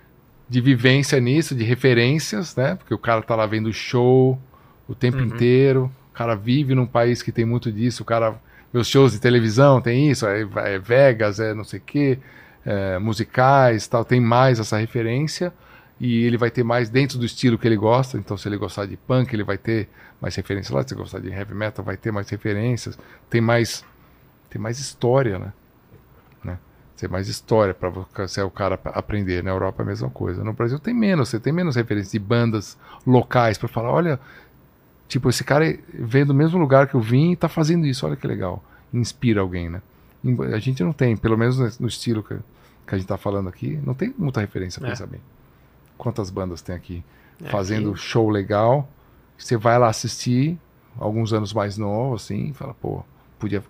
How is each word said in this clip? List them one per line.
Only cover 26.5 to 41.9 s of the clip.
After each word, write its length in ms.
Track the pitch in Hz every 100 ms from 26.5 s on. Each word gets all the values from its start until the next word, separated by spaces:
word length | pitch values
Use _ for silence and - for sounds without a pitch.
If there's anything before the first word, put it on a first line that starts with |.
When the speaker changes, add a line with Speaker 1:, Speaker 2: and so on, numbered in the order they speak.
| 90 - _ _ -
Speaker 1:
Tem 100 | 92
mais 180 | 92 101
história 440 | 110 - 110 101
pra 160 | - 90
você, 520 | 92 92 - 95 -
o 80 | 98
cara 260 | - 95 92
pra 140 | -
aprender. 520 | 101 - 104 95 90
Na 80 | 95
Europa 300 | 95 95 98
é 20 |
a 40 | 107
mesma 220 | 104 127
coisa. 340 | - 98 90
No 80 | 104
Brasil 240 | 107 117 139
tem 140 | -
menos, 360 | 240 208 175 123
você 100 | 117
tem 140 | 135
menos 220 | 165 180 120
referências 360 | 113 104 95
de 80 | 113
bandas 580 | 101 120 117 110 - - - - -
locais 520 | 123 117 123 117 104
pra 100 | 117
falar, 240 | 117 117
"Olha, 280 | 143 170 131 - - - _ _ _ _ _ -
tipo, 220 | 131 127
esse 140 | 120
cara 340 | - 139 160 - -
veio 320 | - 117 131 143
do 80 |
mesmo 260 | 139 160 180
lugar 280 | 143 135 139
que 80 | 131
eu 60 |
vim 300 | 110 127 165
e 40 | 175
tá 120 | 165
fazendo 380 | - 156 170 147
isso, 180 | 127 156
olha 100 | 143
que 120 | -
legal." 360 | 107 92 95 - - _
Inspira 480 | 123 113 - 123 104
alguém, 280 | 95 90 82
né? 120 | 87 - _ _ _
Em-, 300 | 131 120 131
a 60 | 107
gente 240 | 123 131
não 100 | 180
tem, 220 | 151 127 104
pelo 200 | 113 113
menos 200 | 120 127
no, 120 | 120 -
no 60 |
estilo 360 | 117